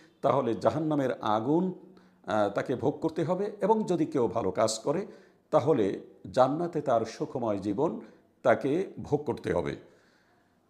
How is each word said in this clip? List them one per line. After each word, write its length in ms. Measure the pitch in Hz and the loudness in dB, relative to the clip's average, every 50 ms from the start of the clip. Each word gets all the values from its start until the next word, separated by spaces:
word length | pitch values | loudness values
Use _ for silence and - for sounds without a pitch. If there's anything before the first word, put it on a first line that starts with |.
| - _ _ _ - | -20 _ _ _ 0
তাহলে 320 | 139 123 139 127 117 110 | 2 2 2 2 0 0
জাহান্নামের 580 | 92 123 113 104 151 160 156 151 143 135 123 - - | 2 2 2 2 2 -2 0 0 0 0 0 -2 -2
আগুন, 540 | - 110 107 110 110 135 151 175 185 185 - - - - - - - _ _ _ - | -2 0 0 0 2 2 2 2 2 0 -4 -8 -14 -20 -20 -20 -20 _ _ _ -6
আহ, 220 | - 104 107 104 101 | -2 0 2 2 2
তাকে 280 | 101 135 135 - 127 | 0 -2 -4 -2 -2
ভোগ 240 | - 110 143 185 - | -2 0 -2 -2 0
করতে 240 | - 160 - 185 160 | -4 -4 -2 -2 -2
হবে 280 | 151 180 175 202 214 - - | -2 -2 -2 -4 -6 -6 -2
এবং 240 | 190 190 220 220 202 | 2 2 2 2 2
যদি 220 | 156 180 151 156 | 0 2 0 0
কেউ 220 | 147 - 139 117 104 | 0 2 2 2 2
ভালো 220 | - 113 95 92 | 2 0 -2 -2
কাজ 280 | 87 110 113 107 - - | 2 2 2 2 2 -2
করে 280 | - - 147 196 208 - - - - _ _ _ _ - | -2 -2 -2 -2 -4 -8 -12 -20 -20 _ _ _ _ 0
তাহলে 500 | - 147 120 151 156 120 101 98 - - - - - - - 95 87 | 2 2 4 4 4 4 4 2 0 -4 -8 -14 -20 -18 -14 -4 2
জান্নাতে 480 | 127 127 135 147 160 175 170 170 156 | 4 4 4 4 -2 -4 -4 -4 -4
তার 240 | - 135 120 113 110 | 0 2 0 0 0
সুখময় 540 | 110 - - 156 - - 131 117 110 104 95 | -2 -6 -8 -8 -6 -6 -4 -2 -2 -2 -2
জীবন 420 | 92 104 101 110 147 185 220 254 - - - _ _ _ _ _ - | -2 -2 -2 0 0 -2 -2 -4 -12 -16 -20 _ _ _ _ _ 2
তাকে 480 | 127 110 - - 135 147 180 190 - - - 107 | 4 4 4 2 -2 -2 -2 -2 -6 -8 -12 -8
ভোগ 220 | - 151 147 - | -4 -2 -2 -2
করতে 280 | 117 113 - - 107 85 | -2 -4 -4 -2 -2 -2
হবে। 240 | 87 73 71 67 - - - - _ _ _ _ _ _ _ _ _ _ _ _ _ _ | 0 0 -2 -4 -8 -10 -20 -20 _ _ _ _ _ _ _ _ _ _ _ _ _ _